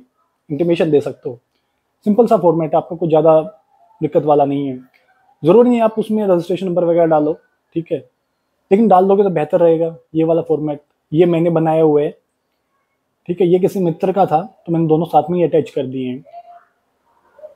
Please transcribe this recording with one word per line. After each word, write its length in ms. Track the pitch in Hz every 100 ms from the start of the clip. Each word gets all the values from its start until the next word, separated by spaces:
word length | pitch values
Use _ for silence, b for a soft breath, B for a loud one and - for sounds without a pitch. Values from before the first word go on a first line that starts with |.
| - _ _ _ -
intimation 400 | 147 170 170 170
दे 100 | 147
सकते 280 | 135 - 110
हो। 100 | 117 _ _ _ _ _ _ -
Simple 220 | 208 233
सा 100 | 220
format 340 | 170 160 160
है, 60 | 160
आपको 180 | - 170
कोई 140 | 175
ज़्यादा 320 | 156 160 160 156 - _ _ _ _
दिक्कत 220 | 151 165
वाला 220 | 147 151 139
नहीं 220 | 139 143
है। 120 | 127 127 _ _ _ _ _ 147
ज़रूरी 240 | 202 247
नहीं 100 | 240
है 40 |
आप 160 | 220 220
उसमें 280 | - 214 208
registration 380 | 180 165 175 190
number 180 | 175
वगैरह 220 | 170 170 165
डालो, 340 | 156 151 175 _ _ _
ठीक 180 | 165 160
है, 60 | 156 - _ _ _ _ _ -
लेकिन 160 | 196 226
डाल 200 | 185 190
दोगे 160 | 196
तो 60 | 196
बेहतर 300 | 160 151 180
रहेगा 380 | 170 160 165 165 _ 160
ये 80 |
वाला 180 | 160 165
format। 400 | 160 151 151 147 _ _ _
ये 120 | 156 175
मैंने 240 | 165 170
बनाया 340 | 165 160 160
हुआ 180 | 160 147
है, 160 | 147 - _ _ _ _ _ _ _ _ _ _ -
ठीक 140 | 175
है, 60 | 180
ये 120 | 180
किसी 200 | 180 196
मित्र 320 | 175 160 190
का 140 | 185 180
था 380 | 151 202 - -
तो 80 |
मैंने 140 | 165 165
दोनों 180 | 156 165
साथ 180 | 156 151
में 80 | 180
ही 60 |
अटैच 260 | 165 160 -
कर 160 | - 131
दिए 240 | 131 127
हैं, 140 | 127 - - - - _ _ _ _ _ _ _ _ -